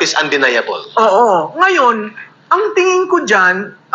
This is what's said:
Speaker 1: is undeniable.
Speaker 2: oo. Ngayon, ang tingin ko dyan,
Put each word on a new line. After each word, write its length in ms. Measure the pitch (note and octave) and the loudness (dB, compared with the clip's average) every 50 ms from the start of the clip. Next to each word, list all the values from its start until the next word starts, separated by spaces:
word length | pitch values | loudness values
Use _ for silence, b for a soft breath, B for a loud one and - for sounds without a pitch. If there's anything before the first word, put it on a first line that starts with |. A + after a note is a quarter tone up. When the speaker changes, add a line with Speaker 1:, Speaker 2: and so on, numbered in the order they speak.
| E3+ | -2
Speaker 1:
is 80 | - | -2
undeniable. 720 | - D#3 D#3 C#3+ C#3+ C#3+ C3+ B2+ A#2+ A#2 - - F#2+ - - - | -2 -2 -2 -2 0 0 0 0 0 0 -2 -4 -6 -10 -8 -6
Speaker 2:
oo. 640 | - A3 A3 G#3+ F#3+ G#3+ A#3+ A3 F#3+ E3+ D#3 - - | -2 0 2 2 4 4 4 4 2 0 -2 -2 -2
Ngayon, 560 | D#4 F4+ G4 F#4 D#4+ C4 A#3+ A3+ A3 G#3 G#3+ - B B B B _ _ - | 0 0 2 2 2 2 2 0 0 -4 -10 -12 B B B B _ _ -2
ang 100 | E4 F#4 G#4+ G4+ - | 0 0 0 0 0
tingin 320 | F#4 F4+ F#4 F#4 F#4 F#4 - | 0 0 2 2 0 0 0
ko 160 | F#4 E4 D4 | -2 -2 0
dyan, 480 | - G#3+ G3 F#3 F3+ F3+ F#3+ G3+ G3 - - _ - | 0 2 2 2 2 0 -2 -6 -12 -14 -20 _ -2